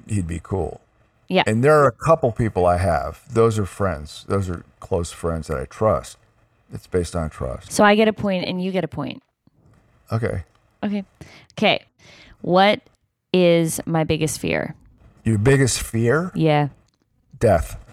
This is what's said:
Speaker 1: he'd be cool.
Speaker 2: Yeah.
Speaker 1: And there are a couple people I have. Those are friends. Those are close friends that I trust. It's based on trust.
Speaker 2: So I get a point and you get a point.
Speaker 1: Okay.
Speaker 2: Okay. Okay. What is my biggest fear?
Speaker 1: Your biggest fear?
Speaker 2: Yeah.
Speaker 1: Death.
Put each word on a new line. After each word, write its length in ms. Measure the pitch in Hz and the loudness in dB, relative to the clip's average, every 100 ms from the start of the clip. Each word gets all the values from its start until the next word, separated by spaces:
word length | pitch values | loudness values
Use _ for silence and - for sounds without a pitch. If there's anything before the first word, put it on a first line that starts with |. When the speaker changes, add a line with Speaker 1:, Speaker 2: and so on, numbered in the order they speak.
| - | -6
Speaker 1:
he'd 200 | 101 82 | -6 -4
be 120 | 82 | -8
cool. 380 | - 95 80 - _ _ _ _ - | -6 -6 -6 -10 _ _ _ _ -4
Speaker 2:
Yeah. 140 | 185 - | 0 0
Speaker 1:
And 160 | 110 | 2
there 100 | 135 151 | 4 6
are 60 | 135 | 4
a 40 | |
couple 380 | - 151 160 127 | 2 2 2 2
people 360 | - 113 95 87 | 0 -2 2 2
I 100 | 87 | 2
have. 460 | 95 76 76 80 - | 2 0 -4 -12 -4
Those 300 | 113 113 107 | 2 2 2
are 80 | 95 | -4
friends. 580 | - 98 73 76 - - | -4 -4 -4 -10 -14 -4
Those 200 | 98 92 | -4 -2
are 160 | 87 - _ | -8 -12 _
close 320 | - 90 87 | -4 -4 -4
friends 380 | - 85 82 76 | -6 -6 -4 -6
that 100 | 71 | -8
I 60 | |
trust. 540 | 67 - 110 80 - - _ _ _ _ _ | -8 -2 0 0 -4 -18 _ _ _ _ _
It's 140 | 110 - | -18 -6
based 300 | 92 85 87 | -4 -2 -4
on 140 | 78 | -6
trust. 420 | - 65 - - | -6 -10 -10 -6
Speaker 2:
So 100 | - | 2
I 140 | 208 220 | 4 4
get 100 | 220 | 2
a 60 | |
point 320 | 214 208 185 - | 0 -4 -4 -4
and 160 | 180 | -6
you 80 | 185 | -4
get 140 | 185 | -4
a 40 | 165 | -4
point. 360 | - 135 - - _ _ _ _ _ _ _ - | -6 -10 -12 -20 _ _ _ _ _ _ _ -8
Speaker 1:
Okay. 320 | 113 117 101 - _ _ _ | -4 -4 -6 -10 _ _ _
Speaker 2:
Okay. 200 | 208 208 190 - - - _ - | -6 -6 -8 -16 -20 -20 _ -2
Okay. 260 | 202 - - _ - - - _ | 0 0 -4 _ -20 -20 -20 _
What 380 | - 180 202 214 - _ _ _ _ | 0 4 4 2 -6 _ _ _ _
is 480 | 185 175 170 165 - - | 2 4 4 0 -4 -4
my 180 | 165 | -2
biggest 340 | 156 156 156 - | -2 -2 -4 -4
fear? 380 | - 78 - - _ _ - _ | -4 -4 -6 -12 _ _ -20 _
Speaker 1:
Your 120 | 110 110 | -2 2
biggest 440 | 110 135 127 - | 4 4 2 -2
fear? 480 | - 113 117 147 180 - | -4 -2 0 0 -2 -2
Speaker 2:
Yeah. 320 | 160 147 143 - _ _ _ _ _ - | 2 2 0 -6 _ _ _ _ _ 0
Speaker 1:
Death. 360 | 113 90 - - - | 2 2 0 -10 -16